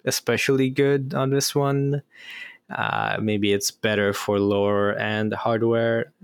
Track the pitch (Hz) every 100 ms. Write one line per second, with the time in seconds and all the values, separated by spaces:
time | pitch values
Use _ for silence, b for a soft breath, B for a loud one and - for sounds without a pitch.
0 | 151 - - 113 - 135 131 131 139 143
1 | 135 139 135 139 135 147 139 139 139 143
2 | - B B B B B - - - -
3 | 107 104 107 107 101 101 - - 110 104
4 | 101 98 - 101 101 101 101 101 101 101
5 | 107 107 107 107 117 113 117 117 117 117
6 | - _